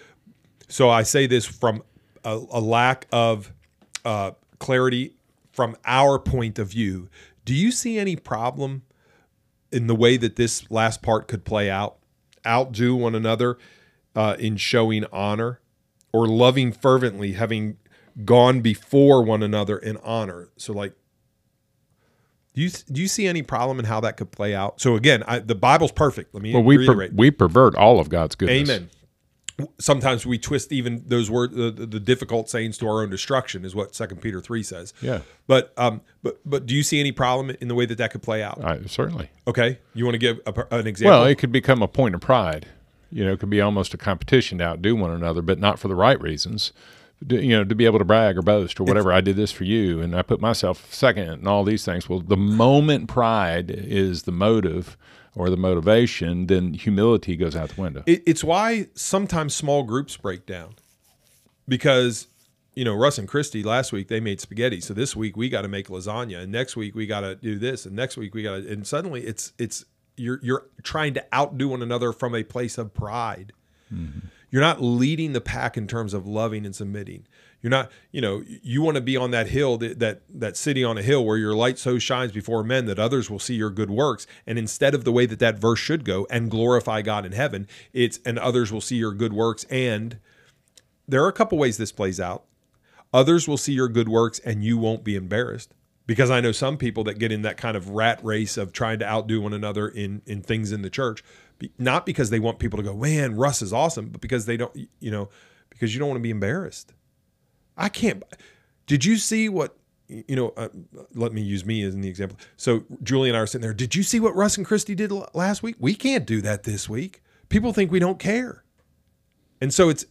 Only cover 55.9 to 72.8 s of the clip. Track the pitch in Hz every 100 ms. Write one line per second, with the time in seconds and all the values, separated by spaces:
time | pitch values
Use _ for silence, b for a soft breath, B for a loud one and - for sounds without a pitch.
55.9 | 113 120 - 85 87 90 92 90 76 110
56.9 | 98 113 110 - 82 85 82 76 - 90
57.9 | 69 170 170 170 160 156 180 226 226 -
58.9 | - - 196 196 170 147 - 151 143 117
59.9 | 123 143 - 101 92 - 90 85 - _
60.9 | _ _ _ _ _ _ _ - 127 151
61.9 | 127 123 107 - _ _ _ _ 131 117
62.9 | 104 143 131 95 147 147 110 104 123 123
63.9 | 104 95 113 110 98 - 104 123 95 -
64.9 | 101 139 107 110 98 127 113 101 101 98
65.9 | 92 95 110 120 87 92 113 135 117 104
66.9 | 110 107 104 95 95 113 101 123 127 95
67.9 | 101 135 131 104 110 104 98 101 107 101
68.9 | 147 185 127 113 107 - - 117 - -
69.9 | _ _ - 120 131 123 135 - _ -
70.9 | 156 151 131 - 127 143 131 139 127 120
71.9 | 120 120 113 123 117 107 123 120 -